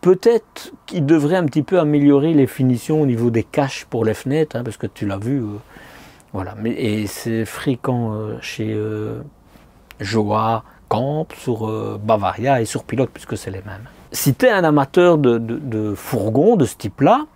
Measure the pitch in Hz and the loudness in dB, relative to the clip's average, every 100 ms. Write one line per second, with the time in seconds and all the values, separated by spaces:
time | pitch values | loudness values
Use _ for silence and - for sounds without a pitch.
0 | 180 185 233 226 _ - - - - 180 | 4 4 4 2 _ -20 -18 -20 -8 -4
1 | 139 160 143 185 156 151 143 185 151 147 | 2 4 4 2 0 0 2 2 2 4
2 | 143 143 156 156 127 - 131 120 - 156 | 6 6 4 4 2 2 0 0 0 0
3 | 143 117 120 113 107 - 135 - - 120 | 2 2 2 0 -2 -2 -2 -4 -8 -2
4 | 110 107 131 147 151 127 123 - 101 - | -2 -2 -2 -2 -2 -4 -8 -8 -10 -6
5 | 104 98 110 139 107 104 - - - - | -6 -4 -4 -4 -4 -10 -16 -20 -20 -20
6 | - - _ 95 92 104 110 113 113 107 | -20 -20 _ -10 -8 -6 -6 -4 -4 -2
7 | 104 - - 113 110 - - 127 - 123 | -6 -8 -6 -4 -6 -6 -4 -4 -2 -2
8 | 113 107 107 113 - - 110 107 107 107 | -4 -6 -8 -10 -12 -8 -6 -4 -6 -6
9 | 107 113 143 _ _ _ _ _ _ - | -8 -10 -14 _ _ _ _ _ _ -14
10 | 98 110 104 107 110 113 - _ _ 110 | -4 -2 0 0 0 -2 -4 _ _ -2
11 | 131 151 165 - - 110 110 110 107 104 | -2 -4 -8 -8 -6 -4 -4 -6 -6 -6
12 | 104 107 98 90 123 131 110 - - 120 | 0 0 0 -2 0 0 0 -6 -6 -2
13 | 127 - - 110 - 95 101 95 120 - | -2 -4 -12 -10 -10 -12 -12 -16 -18 -20
14 | - - 143 127 254 202 170 147 139 - | -14 -4 -2 2 4 4 4 4 4 4
15 | 180 165 131 117 113 120 135 110 107 101 | 6 6 4 2 -2 -8 -6 -4 -4 -6
16 | - 120 104 113 185 233 135 - 107 - | -4 -2 0 2 4 4 2 -2 -10 0
17 | 143 247 - | 4 4 0